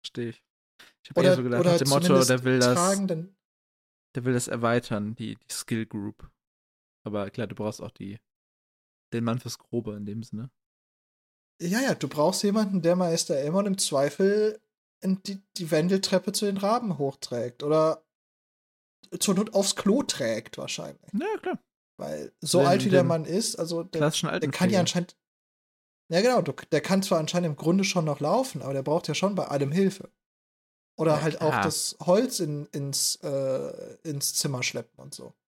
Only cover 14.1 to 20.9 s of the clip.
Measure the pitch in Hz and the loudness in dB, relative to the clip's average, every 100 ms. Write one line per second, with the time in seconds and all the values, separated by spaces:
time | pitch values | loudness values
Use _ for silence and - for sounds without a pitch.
14.1 | - 196 208 214 214 _ _ _ _ 190 | 2 2 4 0 -2 _ _ _ _ -2
15.1 | 190 - 196 _ - 165 160 175 190 196 | -2 -4 -12 _ -10 0 0 2 2 2
16.1 | 185 185 202 202 196 196 233 233 147 139 | 0 0 -2 -2 0 0 0 -2 -2 -4
17.1 | - - 120 123 - 147 156 156 156 _ | -6 -8 -6 -6 -6 0 4 4 0 _
18.1 | _ _ _ _ _ _ _ _ _ - | _ _ _ _ _ _ _ _ _ -16
19.1 | 170 - 185 214 196 196 - 196 240 285 | -6 0 0 0 0 0 0 2 2 0
20.1 | - 120 107 - - - - 76 | -4 -2 -4 -6 -12 -10 -10 -10